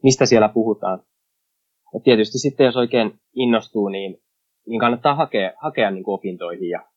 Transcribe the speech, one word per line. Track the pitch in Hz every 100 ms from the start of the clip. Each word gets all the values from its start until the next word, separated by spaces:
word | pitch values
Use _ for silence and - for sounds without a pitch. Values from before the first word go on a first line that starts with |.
mistä | 135 131 123
siellä | 113 107
puhutaan. | 113 110 104 98 92 _ _ _ _ _ _ _ _ _ 117
Et |
tietysti | - 117 107 127
sitten, | 143 135 135
jos | 117
oikein | 120 127 110 - _ 127
innostuu, | 123 117 - 110 101
niin, | 98 98 92 _ _ _ _ -
niin | 113
kannattaa | 117 120 131 143
hakea, | 156 113 95 -
hakea | 156 - 107
niinku | 95 95
opintoihin | 98 98 90 87 87 90
ja | 87 -